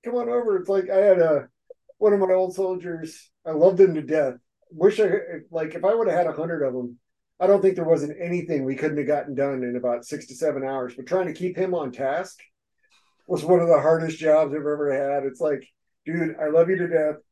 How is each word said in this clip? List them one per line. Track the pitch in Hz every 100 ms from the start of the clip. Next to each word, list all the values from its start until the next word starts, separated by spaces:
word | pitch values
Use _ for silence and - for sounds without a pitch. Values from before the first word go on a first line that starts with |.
come | 233 240
on | 233
over." | 240 226 190
It's | 180
like, | 196 185
I | 190
had | 202 185
a, | 165 147 - _ _ - _ _
one | 214
of | 202
my | 190
old | 185 185
soldiers, | 180 190 180 170 165 156 - _ _ 165
I |
loved | 156 180 185
him | 190
to | 156
death. | 131 156 139 123 _ _ _
Wish | 160 190 214
I, | 202 196 170 160 -
like, | 165 160
if | 165
I | 185
would've | 226 202
had | 170 170
a |
hundred | 143 170 165
of | 135
them, | 127 123 - _ _ _ _
I | 185
don't | 202
think | 190
there | 180
wasn't | 165 160 147 147
anything | 175 175 160 147
we | 135 131
couldn't | 151 147
have | 135
gotten | 147 -
done | 131 139 131
in | 123
about | 123 123 120
six | - 147 -
to | 127
seven | 151 135
hours. | 135 135 123
But | 123 123
trying | 185 175
to |
keep | 147 180 175
him | 185
on | 175 135
task | 123 135 156 190 - _ _ _ _ _ _ _ _ -
was | 135
one | 156 180
of | 170
the | 151
hardest | 151 165 160 160
jobs | 156 151 147
I've | 151
ever | 147 147 147
had. | 135 139 143
It's | 139 127
like, | 156 143 - _ _ _
"Dude, | - 170 160 -
I | 151
love | 160 170
you | 190
to | 170
death. | 160 151 151 _